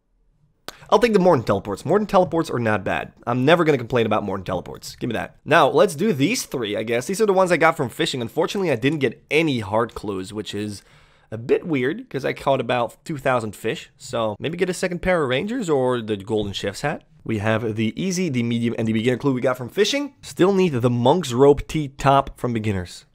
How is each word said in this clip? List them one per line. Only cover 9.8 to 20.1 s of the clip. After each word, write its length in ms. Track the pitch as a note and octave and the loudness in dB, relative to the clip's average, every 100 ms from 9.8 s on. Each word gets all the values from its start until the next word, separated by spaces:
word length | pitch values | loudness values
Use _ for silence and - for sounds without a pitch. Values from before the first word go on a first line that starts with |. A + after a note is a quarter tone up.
| A#2 | -2
clues, 380 | - G#2 F#2+ F#2 | -4 -8 -8 -8
which 220 | G#2 G2+ | -10 -8
is 280 | G2+ G#2+ G2 _ - _ _ - | -6 -6 -8 _ -20 _ _ -14
a 60 | A2 | -10
bit 300 | A#2+ - F3+ | -2 -2 0
weird, 420 | C#3+ B2 G#3 C4 | -2 -2 -4 -8
'cause 160 | C3+ | -8
I 80 | C#3 | -6
caught 260 | C3+ - C3 | -4 -2 -2
about 460 | A#2+ B2 A2+ - | 0 -2 -4 -8
two 140 | - D3 | -12 -4
thousand 360 | C#3+ B2+ A2 | 0 0 -2
fish. 360 | - A2 D3+ - _ | -6 -6 -6 -10 _
So, 360 | - A#2+ A2 G#2 | -10 -4 -4 -4
maybe 180 | C3 F3 | -6 -4
get 140 | F3+ | -4
a 40 | |
second 280 | F3+ F#3 F3+ | -2 -4 -4
pair 200 | F#3 F3+ | -2 0
of 60 | C3+ | 0
Rangers 400 | C3 G#3 B3+ F3+ | -2 -2 -4 0
or 320 | C#3+ B2+ B2 | 0 2 0
the 160 | A2 G#2 | -2 -6
Golden 380 | F#2+ A2 G2+ | -2 -2 -2
Chef's 260 | F#2 G2+ F#2+ | -4 -6 -4
hat. 220 | D3 E3+ _ _ | -6 -6 _ _
We 140 | C3 A2 | -6 -2
have 380 | G#2+ A2 A#2 G#2+ | 0 0 -2 -2
the 160 | A2 - | -2 -2
easy, 280 | F3+ F3+ F#3 | -4 -2 -2
the 140 | B2+ | -2
medium, 320 | A#2 A#2 A#2 A2 | -2 0 -2 -2
and 100 | A2+ | 0
the 40 | |
beginner 260 | A2 A#2 B2 | 0 0 0
clue 160 | C#3+ | 0
we 60 | B2+ | 0
got 160 | C3 B2+ | -2 -2
from 120 | A#2+ | -4
fishing. 460 | - G#3 C#4 C#4+ | 0 0 0 -4